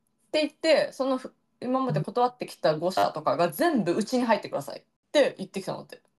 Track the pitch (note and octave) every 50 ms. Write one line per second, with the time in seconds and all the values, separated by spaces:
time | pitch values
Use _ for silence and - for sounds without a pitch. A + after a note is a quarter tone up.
0 | _ _ _ _ _ _ - D#4 D4+ D4+ - _ - D#4+ D4+ - - - - -
1 | C4 C4+ C4 B3+ - - - _ _ _ _ _ - B3 B3+ C4 C4 B3 - -
2 | - - G#3 B3 B3 B3 B3 - - - - - - E3+ D#3 D#3 D#3+ F3+ F#3 -
3 | - - - - - - - D#3+ E3+ F3 - - D#4+ F4 D#4+ A#3+ F3 E3 E3+ -
4 | G#3 - - B3 B3+ A#3 A3 F#3+ - - - - - - - - - _ _ _
5 | _ _ - D4+ C4 F#3 - - F#3+ F#3 - G3 F#3+ - - - D3 - - -
6 | _ _ _